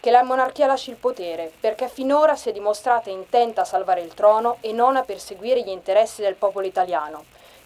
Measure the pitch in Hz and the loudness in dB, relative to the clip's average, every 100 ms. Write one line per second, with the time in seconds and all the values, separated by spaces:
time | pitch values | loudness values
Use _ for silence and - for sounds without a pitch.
0 | 240 247 254 262 262 269 277 262 254 226 | 4 4 6 2 0 2 0 0 -4 -6
1 | 196 - 175 165 165 - 220 214 254 262 | -6 -6 -8 -8 -10 -4 -4 -2 -6 -4
2 | 262 285 311 294 247 202 208 208 269 240 | 0 4 4 2 -4 -4 -2 -2 0 0
3 | - 190 185 240 233 220 185 185 190 180 | -2 -10 -2 2 2 0 -2 -2 -2 -2
4 | 165 - 208 220 233 240 226 226 254 269 | -4 2 4 6 2 -2 -4 0 2 2
5 | 262 190 - 185 220 254 196 185 - 196 | -2 -8 -12 -10 -2 -2 -2 -6 0 2
6 | - - 202 190 202 190 190 185 180 170 | 2 -2 -6 -2 -2 -2 -4 -2 -2 -2
7 | 151 156 - _ - - | -4 -10 -18 _ -20 -20